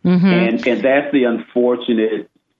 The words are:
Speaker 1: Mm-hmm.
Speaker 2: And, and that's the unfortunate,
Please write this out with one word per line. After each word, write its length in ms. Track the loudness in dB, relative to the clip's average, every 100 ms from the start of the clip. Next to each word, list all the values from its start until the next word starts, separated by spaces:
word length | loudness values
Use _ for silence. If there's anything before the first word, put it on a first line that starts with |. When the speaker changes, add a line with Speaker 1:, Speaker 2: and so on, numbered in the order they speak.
| 0
Speaker 1:
Mm-hmm. 200 | 2 2
Speaker 2:
And, 420 | 2 0 -2 -2
and 140 | 0
that's 300 | 0 0 0
the 120 | 0 0
unfortunate, 1040 | -2 -6 -2 0 -2 -2 -2 0 -4 -10 _ _ _